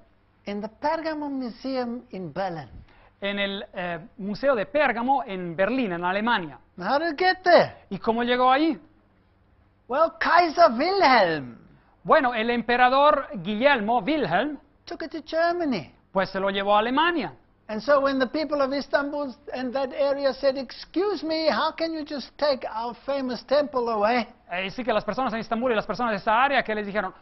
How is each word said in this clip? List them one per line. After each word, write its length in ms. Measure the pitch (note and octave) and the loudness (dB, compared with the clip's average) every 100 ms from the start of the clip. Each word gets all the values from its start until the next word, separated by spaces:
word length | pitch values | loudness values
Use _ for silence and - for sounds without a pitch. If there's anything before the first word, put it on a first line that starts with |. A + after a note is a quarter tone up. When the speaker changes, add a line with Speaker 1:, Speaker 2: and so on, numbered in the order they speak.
| _ _ _ _ - | _ _ _ _ -10
Speaker 1:
In 160 | G#3 | -8
the 80 | G#3+ | -10
Pergamon 640 | - D4 D#4+ D#4+ D4+ C#4+ | -6 -4 -2 -4 -6 -6
Museum 720 | C4+ B3 G#3 C4 C4 A#3+ A#3+ - | -6 -8 -8 -6 -4 -4 -8 -12
in 200 | F#3 F3 | -12 -8
Berlin. 380 | D3+ F#3+ D#3+ - - - - - _ | -6 -6 -6 -12 -18 -20 -20 -20 _
Speaker 2:
En 200 | G3+ G3+ | -6 -4
el, 260 | G3+ G3 - | -4 -6 -10
eh, 340 | - F3 E3+ F#3+ - | -8 -6 -8 -10 -10
Museo 380 | G3 G#3 C4+ B3 | -8 -2 0 0
de 120 | F#3+ | 0
Pérgamo 560 | D4 C#4 A3 B3 C#4 A#3+ | 2 2 2 0 0 -2
en 300 | F#3+ F3+ D#3+ | -6 -6 0
Berlín, 380 | F#3+ C4 A3 | 0 0 -2
en 120 | E3+ F3 | -2 -2
Alemania. 540 | G3 A3+ A3 D#3+ B2+ - - | -2 0 0 -2 -10 -18 -10
Speaker 1:
How 220 | F3+ C#4 | -2 0
did 140 | E4 | 0
it 60 | C#4+ | 0
get 220 | F#4 F#4 | 0 2
there? 300 | F4+ D#4 C3+ - - | 6 6 6 -2 -12
Speaker 2:
¿Y 80 | F#3+ | -6
cómo 260 | - A#3 | -2 -2
llegó 280 | A#3+ B3 B3+ | 0 2 4
ahí? 280 | C4 D#4+ G#3+ - _ _ _ _ _ _ _ _ _ - | 4 2 0 -8 _ _ _ _ _ _ _ _ _ -6
Speaker 1:
Well, 240 | C4 D#4+ - | 0 0 0
Kaiser 520 | C4+ E4+ F4 F4 E4 A#3 | 2 4 4 6 4 6
Wilhelm 800 | E4+ G4 D4+ B3 F3+ D#3 B2 A2+ - - _ _ | 0 4 6 6 4 0 -4 -14 -20 -20 _ _
Speaker 2:
Bueno, 300 | F3 D4+ B3 | 2 4 4
el 160 | A#3+ A#3 | 0 0
emperador 760 | A#3+ A3+ A#3+ B3 C4+ D4 D4 C4+ A#3+ | 0 0 4 6 6 6 4 0 -8
Guillermo 560 | E3+ G#3+ C#4 C4+ G#3 A#3+ | -4 2 4 4 2 0
Wilhelm, 580 | F#3+ D#4 F#3 F3+ C#4+ D4 - _ - | 0 0 0 0 -2 -6 -14 _ -16
Speaker 1:
took 160 | F4 | -12
it 100 | E4 | -10
to 80 | E4 - | -12 -6
Germany. 640 | D#4+ E4+ F4 D#4 G#3 A#2+ - _ | -2 0 0 -2 -4 -6 -16 _
Speaker 2:
pues, 160 | F#3+ F#3 | -4 -2
se 100 | G3 | -2
lo 100 | G3 | -2
llevó 260 | G3 G3 G#3 | -2 2 2
a 40 | |
Alemania. 540 | A3+ C4+ E4+ E4+ E3+ A#2+ _ _ - | 2 2 2 0 -4 -10 _ _ -10
Speaker 1:
And 140 | G#3+ | -6
so 180 | C#4+ C#4+ | 2 2
when 180 | C#4 C4+ | 4 0
the 80 | C4 | 0
people 340 | D4+ D4+ D4 | -2 -2 0
of 100 | C4+ | 0
Istanbul 640 | C#4 - D4+ C#4+ D4 C#4+ A3+ - | -2 -2 -2 -2 -4 -6 -10 -12
and 180 | B3+ B3+ | -8 -6
that 160 | C4 C4 | -4 -4
area 400 | D#4+ C#4 C#4 C#4 | -2 -2 0 -2
said, 240 | C4 C#4 C4+ | 0 0 0
"Excuse 640 | A#3+ - - D#4+ G4+ F4+ | -4 -12 -8 -2 -2 -2
me, 260 | D#4 D#4+ D#4 | -2 -2 0
how 200 | A3 D#4 D#4 | 0 0 -2
can 180 | E4 | -4
you 100 | D#4+ | -6
just 320 | D4 D4 - - | -8 -10 -10 -2
take 280 | D4 B3+ - | 0 0 -4
our 280 | A3 A#3+ A3 - | -8 -8 -8 -6
famous 380 | C#4 B3+ A#3 - | -4 -4 -6 0
temple 440 | C#4 C#4+ B3+ A#3 | 0 0 -2 -2
away?" 380 | A3 G#3 B3 G#3+ - - | 0 2 2 -2 -8 -10
Speaker 2:
Eh, 200 | F3+ F#3+ | -6 -6
sí 120 | A3 | -4
que 80 | A#3 | -2
las 100 | G#3+ | 0
personas 300 | G#3 G3+ B3 | -2 -2 -4
en 60 | A3+ | -4
Estambul 320 | - A3+ B3+ | -4 -2 0
y 40 | A3 | 0
las 100 | - | -2
personas 260 | G3+ B3 | -2 -2
de 40 | G3 | -2
esa 260 | A3+ A3 | 2 2
área 200 | C#4 C4+ | 4 2
que 100 | A3 | 0
les 140 | G#3+ G3+ | -2 -4
dijeron, 260 | G3+ F#3 - | -4 -4 -8